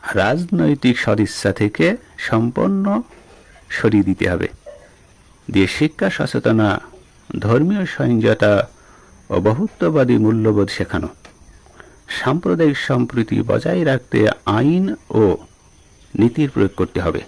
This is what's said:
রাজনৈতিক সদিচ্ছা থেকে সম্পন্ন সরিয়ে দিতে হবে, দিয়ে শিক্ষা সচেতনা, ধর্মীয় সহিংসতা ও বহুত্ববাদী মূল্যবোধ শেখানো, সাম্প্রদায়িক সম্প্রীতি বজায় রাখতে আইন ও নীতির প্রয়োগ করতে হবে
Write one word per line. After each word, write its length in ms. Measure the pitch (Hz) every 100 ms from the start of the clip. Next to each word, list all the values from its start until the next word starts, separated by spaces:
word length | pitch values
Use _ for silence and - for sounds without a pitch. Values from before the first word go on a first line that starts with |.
| -
রাজনৈতিক 840 | 101 98 147 175 180 160 143 131 120
সদিচ্ছা 540 | - 107 104 - -
থেকে 440 | 95 107 - 170 233 - -
সম্পন্ন 840 | - 113 117 123 185 196 196 208 247 - - - - - -
সরিয়ে 320 | - 113 107
দিতে 280 | 98 95 92
হবে, 180 | 87 90 - - - - - _ _ _ _ -
দিয়ে 160 | - 95
শিক্ষা 440 | - 151 - 190
সচেতনা, 720 | - 139 - 117 110 107 95 - - - _ _ -
ধর্মীয় 480 | 101 120 160 202 185
সহিংসতা 840 | - 131 117 110 110 104 101 - - - - - - -
ও 100 | 95
বহুত্ববাদী 760 | 98 113 208 - 170 156 127 120
মূল্যবোধ 500 | 107 113 110 101 98
শেখানো, 400 | - 95 90 - - - - - - - - - - -
সাম্প্রদায়িক 680 | - - 151 180 175 160 139
সম্প্রীতি 680 | - 131 120 123 110 110
বজায় 420 | 113 107 - 180
রাখতে 440 | 160 135 - 117 107 - -
আইন 480 | 104 135 175 196 214 -
ও 260 | - 104 - - _ _ _ _ _ - -
নীতির 320 | 113 117 143
প্রয়োগ 200 | 123 98 -
করতে 240 | 92 -
হবে 200 | 87 80